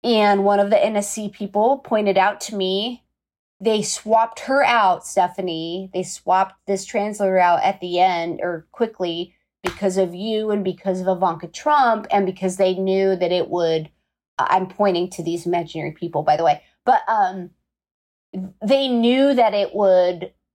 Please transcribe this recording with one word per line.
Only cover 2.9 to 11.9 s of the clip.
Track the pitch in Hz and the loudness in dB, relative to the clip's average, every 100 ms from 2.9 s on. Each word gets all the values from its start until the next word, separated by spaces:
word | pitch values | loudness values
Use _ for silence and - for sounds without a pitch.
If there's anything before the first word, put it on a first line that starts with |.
| 240 _ _ _ _ _ _ | -10 _ _ _ _ _ _
they | 202 214 | -2 0
swapped | - - 214 220 226 - | -2 -6 2 2 2 -4
her | - 269 | -2 2
out, | 247 240 196 180 | 4 4 4 2
Stephanie. | - - 180 - 185 160 165 175 190 | -2 0 0 0 -6 -6 -6 -8 -8
They | 185 | -8
swapped | 185 - - 185 190 - - | -8 -10 0 0 0 -4 -6
this | 196 | -6
translator | - 226 208 208 196 185 | -4 -4 -4 -2 0 4
out | 180 170 | 4 4
at | 190 196 | 0 -2
the | 180 175 | -4 2
end, | 185 175 170 165 | 2 2 -4 -6
or | 175 170 - | -6 -8 -12
quickly, | - 226 - 180 170 175 _ _ _ | -6 -6 -4 -6 -6 -10 _ _ _
because | 180 - 202 185 | -10 -4 -2 0
of | 180 | -2
you | 180 214 214 214 | -2 -4 -4 -2
and | 208 | -2
because | 190 185 196 185 | -2 -4 -4 -2
of | 185 | -2
Ivanka | 185 180 160 175 | 0 -2 -2 -10
Trump, | - 302 294 247 | -6 0 2 2